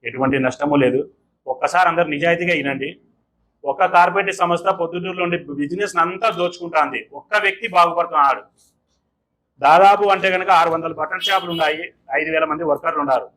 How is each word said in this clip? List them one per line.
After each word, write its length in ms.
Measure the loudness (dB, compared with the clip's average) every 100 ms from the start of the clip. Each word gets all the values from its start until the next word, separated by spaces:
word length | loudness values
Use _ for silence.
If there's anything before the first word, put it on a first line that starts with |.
ఎటువంటి 340 | -10 -2 0 0
నష్టమూ 380 | -2 -2 0 2
లేదు. 340 | 2 0 -6 _ _ _ -10
ఒక్కసారి 420 | -4 -2 2 2
అందరు 200 | 2 -2
నిజాయితీగా 460 | 0 0 0 0
వినండి. 460 | -2 -2 -6 -8 -12 _ _ _ _ _ _
ఒక 200 | -8 -2
కార్పొరేట్ 520 | 2 4 4 2 -2 -2
సంస్థ 280 | 0 0
పొద్దుటూరులో 600 | 0 -2 -4 -4 -8 -4
ఉండే 120 | -4 -4
బిజినెస్ 600 | -6 -8 -6 -4 -4 0
అంతా 340 | 0 0 -2
దోచుకుంటాంది, 800 | 0 -4 -4 -2 0 0 -2 -10
ఒక్క 240 | -20 -4 -2
వ్యక్తి 320 | 0 -4 -2
బాగుపడుతున్నాడు. 760 | 2 4 2 -2 2 2 2 -6 _ _ _ _ _ _ _ _ _ _ _
దాదాపు 500 | 4 8 8 6 2
అంటే 220 | 2 0
కనుక 200 | -2 2
ఆరు 200 | 2 4
వందల 220 | 0 -4
బట్టల 260 | -6 -6 -6
షాపులు 320 | -2 -2 -2
ఉన్నాయి, 440 | -2 -2 -2 -10 _ _
ఐదు 180 | -4 -2
వేల 140 | -2
మంది 200 | -2 -2
వర్కర్లు 340 | -2 -2 -2 -4
ఉన్నారు. 300 | -2 -2 -4